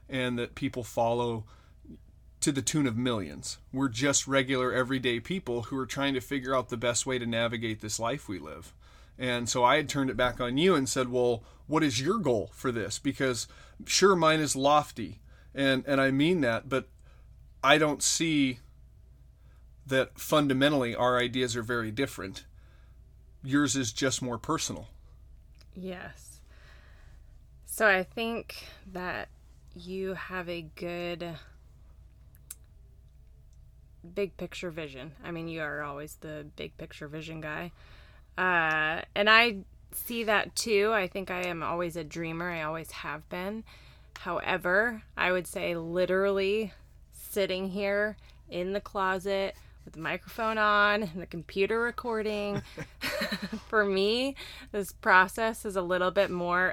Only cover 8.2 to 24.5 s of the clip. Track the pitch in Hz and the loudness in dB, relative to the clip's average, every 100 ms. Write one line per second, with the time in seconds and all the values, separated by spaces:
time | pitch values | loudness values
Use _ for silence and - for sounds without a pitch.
8.2 | - 90 76 73 - - - - - - | -6 -10 -10 -14 -16 -20 -20 -20 -18 -6
9.2 | 127 120 117 131 120 147 139 143 131 113 | -2 -2 0 4 6 6 4 0 0 2
10.2 | 123 120 123 131 185 160 131 135 123 123 | 0 2 -2 4 4 4 2 0 0 2
11.2 | 123 113 - - - 151 156 113 135 220 | 2 2 -4 -16 -2 2 2 2 0 2
12.2 | 147 113 82 - 131 113 95 - 143 - | 2 2 0 -4 -2 -2 -4 -4 -4 0
13.2 | 135 117 - - - - - - 196 180 | 0 0 -6 -14 -20 -14 -2 4 6 8
14.2 | 160 156 147 131 139 147 143 - 104 104 | 6 4 2 2 6 6 4 -6 -10 -10
15.2 | - - - 131 135 131 143 139 135 135 | -20 -20 -12 0 2 2 2 2 4 4
16.2 | 156 185 123 110 131 131 - - - - | 4 4 2 0 0 -2 -2 -18 -20 -20
17.2 | - - - - 131 151 151 139 - - | -20 -20 -20 2 6 6 6 2 0 2
18.2 | 165 147 135 123 - - - - - - | 2 4 2 0 -12 -20 -20 -20 -20 -20
19.2 | - - - - - - 135 131 120 - | -20 -20 -20 -20 -20 -14 -2 0 0 -4
20.2 | - 156 147 131 143 147 120 - 123 123 | 2 2 4 4 4 4 0 2 2 2
21.2 | 123 123 127 120 110 120 110 110 139 - | 0 0 -2 -2 -2 -2 -2 -2 -4 -4
22.2 | 95 - - - - - - - - - | -10 -12 -18 -20 -20 -20 -20 -20 -20 -20
23.2 | - - 135 143 147 135 120 - 135 - | -20 -14 0 2 2 2 -2 0 -2 0
24.2 | 123 117 - | -4 -4 -2